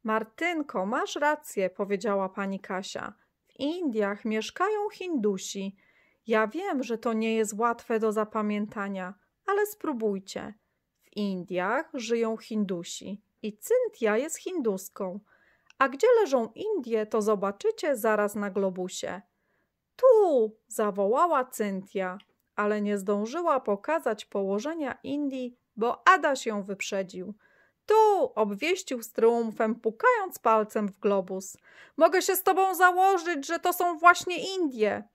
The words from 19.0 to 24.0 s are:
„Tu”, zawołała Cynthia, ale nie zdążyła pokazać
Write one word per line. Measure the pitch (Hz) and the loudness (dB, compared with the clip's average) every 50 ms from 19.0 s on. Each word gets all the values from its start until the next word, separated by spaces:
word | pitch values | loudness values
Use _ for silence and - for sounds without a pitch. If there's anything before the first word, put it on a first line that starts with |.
| - - 175 185 - _ _ _ _ _ _ _ _ _ _ _ _ _ _ | -8 -8 -8 -10 -14 _ _ _ _ _ _ _ _ _ _ _ _ _ _
„Tu”, | - 494 523 466 427 415 339 294 254 220 214 214 _ _ | 6 8 8 8 8 8 6 6 4 4 2 -2 _ _
zawołała | _ - - 220 208 185 202 196 196 233 285 339 349 320 269 254 | _ -4 -2 -2 0 2 0 2 2 4 4 4 4 4 0 0
Cynthia, | 254 - - 214 202 196 185 190 - - 196 190 185 185 196 _ _ _ _ _ _ _ | -2 -4 -4 -4 -2 -2 -6 -8 -6 -6 -6 -4 -4 -6 -10 _ _ _ _ _ _ _
ale | - 208 208 214 208 | -2 -2 0 0 0
nie | 208 202 208 | 0 -2 -2
zdążyła | 202 190 208 202 202 208 226 262 339 349 330 294 254 | -2 0 -2 0 0 -2 -4 -4 -2 0 2 0 0
pokazać | 262 233 202 202 - - 311 330 | 2 0 -2 -2 0 -2 -2 0